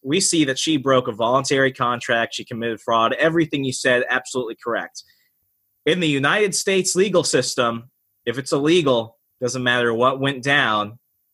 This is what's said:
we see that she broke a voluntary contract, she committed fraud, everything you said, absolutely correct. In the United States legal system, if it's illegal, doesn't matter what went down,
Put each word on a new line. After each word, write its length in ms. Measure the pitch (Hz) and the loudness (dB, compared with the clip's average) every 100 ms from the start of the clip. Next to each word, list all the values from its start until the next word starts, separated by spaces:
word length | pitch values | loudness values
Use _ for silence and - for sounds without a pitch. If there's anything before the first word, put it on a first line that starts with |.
we 160 | 135 175 | -4 -2
see 260 | 190 170 143 | 0 2 0
that 140 | 131 | 0
she 180 | - 151 | -2 0
broke 300 | 131 131 127 | 2 2 2
a 40 | |
voluntary 600 | 107 117 131 135 135 135 | -2 0 2 2 2 2
contract, 600 | 131 123 120 - 117 117 - | 0 -2 -2 -2 0 -2 -6
she 100 | - | -10
committed 340 | 117 117 110 | -6 -6 -6
fraud, 340 | - 113 113 | 0 2 2
everything 500 | 131 160 165 156 147 | 2 0 2 0 -2
you 100 | 135 | -4
said, 300 | - 135 123 123 | -2 0 2 0
absolutely 460 | 127 - 131 113 117 | -2 -4 -6 -6 -8
correct. 400 | 120 107 85 - - _ _ _ _ _ _ _ - | -6 -6 -8 -14 -20 _ _ _ _ _ _ _ -2
In 120 | 180 | 0
the 80 | 160 | 0
United 460 | 139 139 196 208 | 0 0 2 0
States 420 | - - 190 185 175 | -2 0 0 0 0
legal 280 | 202 180 | 2 2
system, 680 | - 143 123 - 120 117 120 _ _ _ - | 2 0 0 -2 -2 -2 -12 _ _ _ -8
if 120 | 120 | -6
it's 140 | 135 | -4
illegal, 640 | 147 147 180 143 120 110 _ _ _ | 0 2 2 2 0 -2 _ _ _
doesn't 220 | 123 127 | -6 -2
matter 280 | 123 123 120 | 0 2 2
what 280 | 113 127 135 | 2 2 2
went 240 | 135 135 | -2 -2
down, 560 | 127 143 123 107 104 113 _ _ _ | 0 2 2 0 -4 -10 _ _ _